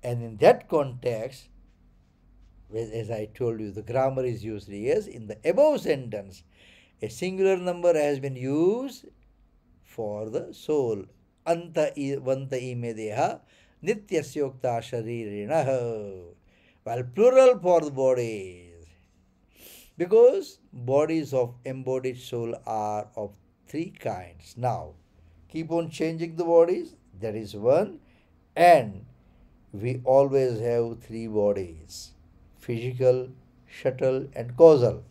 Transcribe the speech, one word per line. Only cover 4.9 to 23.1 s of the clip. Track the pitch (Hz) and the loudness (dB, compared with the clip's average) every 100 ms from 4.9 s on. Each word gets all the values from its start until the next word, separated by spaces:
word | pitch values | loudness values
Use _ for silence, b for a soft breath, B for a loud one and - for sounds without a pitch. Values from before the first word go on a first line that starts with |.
| 175 208 | -2 -2
in | 120 107 | -14 -14
the | 107 156 | -8 -2
above | 202 302 285 | 4 4 2
sentence, | 160 143 123 104 98 90 _ b b b b b | -2 -4 -4 -10 -12 -20 _ b b b b b
a | 107 | -12
singular | - 180 190 190 185 | -8 -8 0 2 2
number | 180 175 175 | -2 0 2
has | 160 147 139 | 4 2 -2
been | 135 127 | -6 -6
used | 131 143 175 226 269 - - _ _ _ _ _ _ _ | -4 2 2 0 -6 -12 -20 _ _ _ _ _ _ _
for | _ - 107 104 110 | _ -10 -8 -6 -6
the | 123 - | -8 -8
soul. | - - 151 127 104 92 _ _ _ | -16 -4 -2 0 -4 -8 _ _ _
Anta | - 170 175 165 151 147 | -4 -4 -4 -2 -2 -2
i-, | 139 139 | -6 -6
vanta | 127 135 135 | -4 -4 -4
ime | 135 127 120 120 | -8 -8 -8 -8
deha | 110 107 110 170 - _ b b b | -8 -8 -2 -4 -4 _ b b b
nityasyokta | 156 214 - 165 143 151 139 131 127 117 113 | -6 -6 -2 -4 -4 -6 -6 -4 -4 -4 -6
sharirinaha. | 123 113 120 110 101 104 160 135 131 120 113 104 95 87 - _ b b b | -8 -6 -8 -8 -8 -2 -2 0 -2 -2 -6 -10 -14 -18 -20 _ b b b
While | - 117 | -8 -6
plural | 123 185 233 262 254 233 | -6 4 6 8 8 6
for | 170 170 | 4 2
the | 151 | 2
bodies. | 135 131 127 117 107 95 87 87 85 80 _ _ _ _ _ _ B B B B - | 0 2 2 -2 -6 -10 -16 -20 -20 -20 _ _ _ _ _ _ B B B B -8
Because | 175 214 240 381 302 - _ | 2 8 8 6 -6 -18 _
bodies | 127 120 139 156 165 147 | -12 0 0 2 -2 -2
of | 131 120 123 | -2 -2 -6
embodied | 135 131 131 131 131 123 | -12 -10 -6 -4 -4 -10
soul | - 120 117 117 - | -10 -8 -8 -10 -8
are | 110 107 107 107 | -6 -4 -6 -8